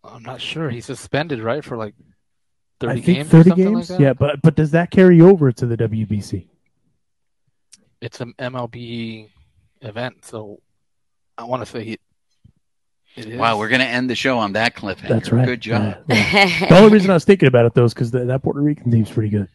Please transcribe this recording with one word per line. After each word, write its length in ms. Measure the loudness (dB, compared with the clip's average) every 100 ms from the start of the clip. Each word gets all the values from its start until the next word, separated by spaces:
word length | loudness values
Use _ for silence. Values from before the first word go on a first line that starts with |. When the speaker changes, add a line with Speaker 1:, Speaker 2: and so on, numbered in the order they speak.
Speaker 1:
I'm 200 | -20 -20
not 180 | -18 -14
sure. 280 | -12 -10 -10
He's 160 | -10 -14
suspended, 540 | -16 -8 -6 -6 -8
right, 240 | -6 -8
for, 140 | -8 -12
like, 180 | -12 _ _ _ _ _ _ _ _ _
thirty 120 | -6
Speaker 2:
I 40 | -4
think 20 | 0 -2
Speaker 1:
games 100 | 6
or 40 |
Speaker 2:
thirty 180 | 6 8
Speaker 1:
something 160 | 4 0
Speaker 2:
games. 240 | -2 -4
Speaker 1:
like 80 | 0
that? 40 |
Speaker 2:
Yeah, 100 | 0
but, 280 | 0 -4 0
but 140 | 0 0
does 160 | 0
that 200 | 0 0
carry 300 | 4 6 8
over 300 | 8 6 2
to 140 | -2 -6
the 120 | -4
W 280 | -4 -4 -4
B 160 | -6
C? 280 | -8 -12 -14 _ _ _ _ _ _ _ _ _ _ _ _ _ _ _
Speaker 1:
It's 180 | -16 -12
an 120 | -14 -10
M 180 | -10 -10
L 120 | -12
B 640 | -12 -12 -10 -10 -14 -20 _ _ _ _ _
event. 420 | -16 -12 -12 _ -18
So 340 | -16 -16 -20 _ _ _ _ _ _ _ -20
I 60 | -10
wanna 200 | -8 -8
say 180 | -12
he, 160 | -12 -14 _ _ _ _ _ _ _ _ _ _ _ -20
it 120 | -16
is. 120 | -4
Speaker 3:
Wow, 180 | -2 -2
we're 100 | -2
gonna 140 | -2
end 260 | -2 -4 -4
the 60 | -4
show 220 | -2 -2
on 140 | -2
that 220 | -2 -4 -6
cliffhanger. 320 | -12 -10 -4
Speaker 2:
That's 220 | -4 -2
right. 140 | 0 0
Speaker 3:
Good 160 | -4
job. 360 | -4 -4 -4 -8 -2
Speaker 2:
Yeah, 380 | -2 2 2 2
yeah. 200 | 0 4
Speaker 4:
<laughs> 20 |
Speaker 2:
The 80 | 8
only 140 | 8
reason 200 | 6 4
I 20 | 0
was 100 | 4
thinking 220 | 4 4
about 180 | 4 2
it, 80 |
though, 100 | 2 0
is 80 |
'cause 180 | 0 -6
that, 160 | -4 -4
that 140 | -4
Puerto 180 | -4 -2
Rican 300 | -4 -2 -2
team's 200 | 0 0
pretty 180 | -4 -4
good. 180 | -4 -6